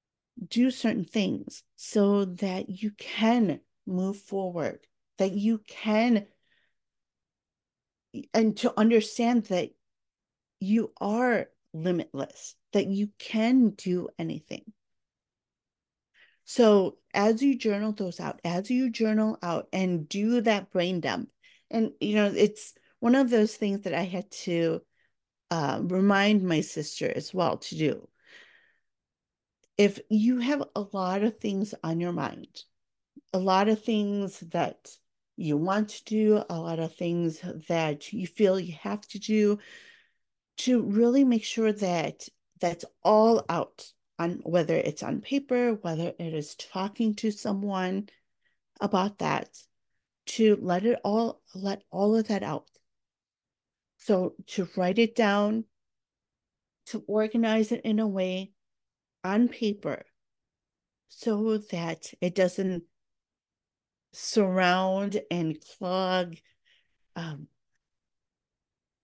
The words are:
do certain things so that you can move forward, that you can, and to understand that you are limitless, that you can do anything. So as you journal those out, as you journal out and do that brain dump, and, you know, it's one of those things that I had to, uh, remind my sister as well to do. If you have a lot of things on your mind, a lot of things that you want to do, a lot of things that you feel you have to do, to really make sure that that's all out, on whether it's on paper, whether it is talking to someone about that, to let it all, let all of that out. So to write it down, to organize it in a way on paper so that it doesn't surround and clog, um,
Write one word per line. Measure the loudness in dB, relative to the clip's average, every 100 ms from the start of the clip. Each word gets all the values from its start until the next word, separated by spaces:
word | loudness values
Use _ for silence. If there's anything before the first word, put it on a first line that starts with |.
| _ _ _ -16 -4
do | 2 2
certain | 2 -2 -2
things | -2 -2 -2 -2 -8 -18 _ -18
so | -2 2 4 2
that | 0 -4 -6 -6 -8
you | -6 -8 -8
can | -10 0 2 4 2 -2 _ _ -6
move | -4 -4 -6
forward, | -8 -6 -4 -4 -4 -6 _ _ _ -2
that | -2
you | 0 0 0 -4
can, | -8 0 2 4 2 0 _ _ _ _ _ _ _ _ _ _ _ _ _ _ _ _ _ _ -16 -2
and | 2 2 2
to | -2 4
understand | 6 6 2 -2 2 2
that | 0 -2 -4 _ _ _ _ _ _ _ _ -8
you | 0 0 0 -4
are | -4 0 0 0 -2 _ _
limitless, | -6 -2 -2 -4 -8 -10 -10 -20 -20 _
that | -2 0
you | -2 -4 -6
can | -6 -2 4 6 4
do | 2 -4 -4 -4 -8
anything. | -8 -8 -10 -16 -16 -20 _ _ _ _ _ _ _ _ _ _ _ _ _ _ _ _
So | -6 4 8 8 4 -4 _
as | 0 2 4
you | 2 2
journal | 0 -2 -2
those | -4 -6 -6
out, | -10 -6
as | -4 -4 -2
you | 0 0
journal | 0 0 2 0 -2
out | -4 -4 -4
and | -2 0 -2 -4
do | -2 0 2
that | 2 0 0
brain | -2 0 -2
dump, | -2 -4 -6 _ _ _ -6
and, | -2 -2 -2
you | 0 2
know, | 2
it's | 4 2 0 -16 -18 _ -4
one | 2
of | 4 4
those | 4 2
things | 0 -4 -2
that | -4
I | -4
had | -4 -6 -10
to, | -10 -4 0 0 -2 -8 _ _ _ _ _ -6
uh, | -2 -2 -2
remind | -2 2 4 4 4 4
my | 2 0
sister | -2 -6 -8 -6 -4
as | -4 -6
well | -2 0 -2
to | -6 -4
do. | -2 -2 -10 _ _ -20 -20 _ _ _ _ _ _ _ _ _ _ _ _ 2
If | 2 2 -2
you | 2 2 2
have | 0 -2 -2
a | -8 -6
lot | -4 -2 0
of | 0 -2
things | -4 -2 -4 -6
on | -4 -2
your | -2
mind, | -4 -6 -8 -18 -20 -20 _ _ _ _ -20 _
a | -2
lot | 4 4 4
of | 2
things | 0 0 0 -2 -4 -8
that | -6 -4 -4 -6 -20 -20 _ _ _ -8
you | -2 0
want | 0 0 -2
to | -6
do, | -4 0 4 2 0
a | -8
lot | -6 -4
of | -6
things | -4 -4 -2 -2 -4 -10 -10 -2
that | 0 0 -4 -8
you | -8 -6
feel | 2 2 2
you | -2 -10
have | -8 -8 -10
to | -10
do, | 0 2 4 2 -4 -20 -20 -20 _ _ _ _ _ -6
to | 2 2
really | 4 4 4 6
make | 4 4
sure | 0 -2 0
that | 0 0 0 -2 -6 -18 _ _ -4
that's | -4 -4 -12 _
all | 4 6 8 4 2
out, | -2 -4 -8 -20 _ _ -4
on | -4 -4
whether | 0 0 2
it's | 0 0 -4
on | -6 -6
paper, | -2 -4 0 0 0
whether | 0 -4 -4 -4 -6
it | -8
is | -6 -8
talking | -12 -10 -6 -6 -2 -2 0
to | -4
someone | -4 -4 -4 -4 -2 -2 -4 -8 _ _ _ _ _ _ -6
about | -2 0 0 -2
that, | -2 -2 -6 -16 -20 _ _ _ _ _ -8
to | 2 4 4
let | 0 0 0
it | 0
all, | 0 0 -2 -6 _
let | -8 -6 -6 _
all | -2 2 2
of | 2
that | -2
out. | -4 -8 -10 _ _ _ _ _ _ _ _ _ _ _ _ _
So | 0 0 0 -6 -12
to | -6 -6 -2
write | 0 2
it | 2
down, | 2 2 2 2 -2 -6 _ _ _ _ _ _ _ _ _ _ _ -12
to | -10 -2
organize | 0 0 2 2 2 2
it | -2
in | 0 0
a | 0
way | 0 -2 -4 -8 _ _ _ _ _ _ _
on | -2 2 2
paper | 0 -4 -2 -6 -8 -10 _ _ _ _ _ _ _ _ _ _
so | -8 -2 0 0 -2
that | -4 -6 -6 -8 -12 -4
it | -2
doesn't | 2 0 2 -4 -4 -8 _ _ _ _ _ _ _ _ _ _ _ _
surround | -12 -4 0 2 4 2 2 0 -2 -2 -4 -4
and | -4 -4 -6 -12 -10
clog, | -4 -2 0 0 -2 -8 _ _ _ _ _ _ _ -12
um, | -10 -12 -16 _ _ _ _ _ _ _ _ _ _ _ _ _ _ _